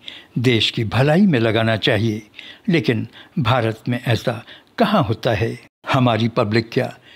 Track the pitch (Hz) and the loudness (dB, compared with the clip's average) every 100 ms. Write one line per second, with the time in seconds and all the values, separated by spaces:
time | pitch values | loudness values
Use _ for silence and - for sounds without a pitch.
0 | - - - - 123 117 - - 110 110 | -20 -20 -10 -2 2 2 0 -4 -2 0
1 | 143 160 208 131 113 107 113 110 147 110 | 2 4 4 4 2 2 0 0 0 0
2 | 113 107 - - - - - 165 - 110 | 0 -4 -10 -20 -20 -10 0 0 2 -2
3 | 110 - - - 113 131 113 110 - 139 | -4 -12 -10 -4 0 2 0 -4 -6 -4
4 | - 110 - 113 - - _ - 233 208 | -2 -2 -2 -8 -12 -20 _ -2 0 2
5 | 120 113 131 104 113 123 - _ - 135 | 0 -2 -2 -2 -4 -6 -18 _ -2 0
6 | 123 110 113 131 110 110 113 - 120 - | 2 2 0 0 0 0 -2 -4 -6 -10
7 | - | -20